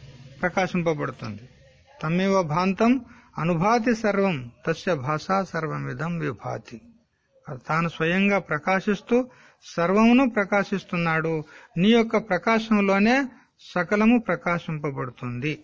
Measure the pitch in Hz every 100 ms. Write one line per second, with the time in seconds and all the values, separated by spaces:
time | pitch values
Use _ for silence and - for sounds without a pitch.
0 | - - - - 180 190 180 180 165 151
1 | 139 - 120 101 123 _ - _ _ -
2 | 156 175 196 196 160 160 185 185 226 262
3 | - - _ - 160 170 202 240 233 226
4 | 208 196 196 147 120 - - 160 - 156
5 | 127 151 - 196 185 165 156 147 139 127
6 | 160 170 151 123 123 120 - 117 - _
7 | _ _ _ _ - 127 - 160 165 -
8 | 160 185 196 196 - 151 185 190 208 196
9 | - 240 247 - - _ - - 175 202
10 | 226 247 269 214 190 202 - 196 - 175
11 | 170 160 160 160 147 - - 165 202 233
12 | 226 214 220 180 226 226 220 208 196 196
13 | 214 262 262 - _ _ - 180 175 208
14 | 220 240 220 165 180 175 - 156 147 135
15 | 127 - 123 120 147 147